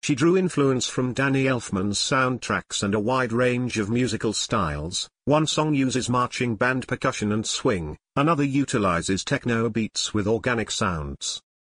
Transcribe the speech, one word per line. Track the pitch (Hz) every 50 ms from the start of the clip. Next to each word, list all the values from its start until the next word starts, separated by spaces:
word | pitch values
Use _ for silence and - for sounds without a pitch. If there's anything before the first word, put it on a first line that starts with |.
She | - - 147
drew | 117 139 170 180 190
influence | 185 175 - - 143 135 131 127 113 -
from | - - 127 127 117
Danny | - 135 139 135 135 135
Elfman's | 131 135 120 - - - 98 95 104 101 -
soundtracks | - - 147 135 131 127 127 113 - - 107 92 - _ - - -
and | 101 98
a | 110
wide | 104 117 127 131 127 117 113
range | 117 127 123 123 123 127 120 - 110
of | 104 98
musical | 113 123 127 117 101 104 - 113
styles. | 104 - - - 127 113 95 78 73 73 73 85 90 - - - _ _ _
One | - 143 151 156
song | 151 - - 156 156 151
uses | 139 135 131 - 131 110 -
marching | 120 123 123 120 - - 131 123 113
band | 101 123 123 131 131 117 -
percussion | 127 117 - 139 123 - 107 104 104
and | 110 107
swing, | - - - - 139 110 92 82 76 76 - _ _ _
another | - 139 156 170 139 143
utilizes | 143 131 143 139 - - 120 101 95 87 85 85 - 95 95 -
techno | - 143 135 - 123 117 113 113 117
beats | 107 117 110 101 _ - - - -
with | 107 101
organic | 104 113 110 - 127 123 117 107 -
sounds. | - - 117 98 87 80 73 69 69 - - - - - _ _ _ _